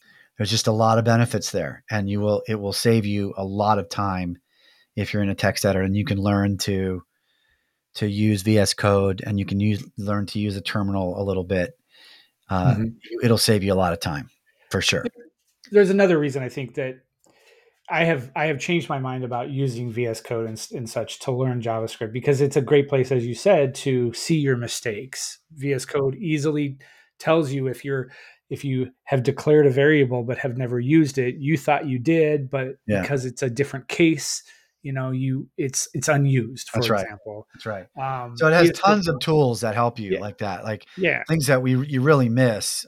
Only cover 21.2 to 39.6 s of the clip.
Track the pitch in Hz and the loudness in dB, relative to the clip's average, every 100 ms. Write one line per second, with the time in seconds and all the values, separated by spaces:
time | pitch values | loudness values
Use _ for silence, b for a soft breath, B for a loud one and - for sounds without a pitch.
21.2 | - 127 131 123 113 113 113 - 110 120 | -6 -2 -2 -2 -4 -4 -6 -6 -8 -2
22.2 | 143 135 143 147 123 147 127 135 127 131 | 0 2 2 0 4 4 4 0 2 0
23.2 | 117 117 196 175 139 - 139 127 120 113 | -2 0 4 4 4 -2 -2 0 0 -4
24.2 | - 165 139 123 117 - 123 104 131 - | 0 0 2 0 -4 -6 -6 -8 -10 -12
25.2 | - - _ 156 139 135 - 147 139 135 | -12 -14 _ -8 -4 -4 -2 -2 0 -2
26.2 | 180 156 151 151 143 135 b b b _ | -2 0 0 0 -4 -6 b b b _
27.2 | - 160 143 139 131 120 139 135 127 B | 0 2 2 -2 -4 -6 -6 -6 -6 B
28.2 | B B _ 131 139 127 127 - - 139 | B B _ -8 -4 -2 -4 -8 -2 0
29.2 | 123 131 - 151 143 127 143 151 127 123 | 0 0 4 6 6 4 4 4 2 0
30.2 | 117 120 131 123 123 123 123 160 147 135 | -4 -4 -6 -4 -4 -2 2 4 4 0
31.2 | 123 151 139 156 - 147 156 127 120 165 | -4 -4 -2 0 2 0 0 -2 2 2
32.2 | 151 151 135 135 131 - - 104 - 143 | 2 0 -2 -6 -6 -8 -2 -2 0 -2
33.2 | 123 - 131 117 139 135 - - 165 156 | -4 -4 -4 -2 -4 -4 -6 2 2 2
34.2 | - - b b b _ 143 135 131 131 | -4 -8 b b b _ -8 -6 -4 -2
35.2 | 131 131 - - 139 - - 147 - 143 | -2 -4 -6 -6 -4 -4 -6 -4 2 4
36.2 | 139 131 113 131 - 117 117 104 95 104 | 4 2 0 -6 -6 -2 0 0 -2 -10
37.2 | - 104 - - 113 101 90 - 135 131 | -14 -16 -16 -14 -10 -10 -12 -10 -8 -8
38.2 | 123 117 156 170 170 170 196 208 170 147 | -10 0 4 6 6 4 4 4 2 -2
39.2 | - 156 131 113 | 2 4 4 2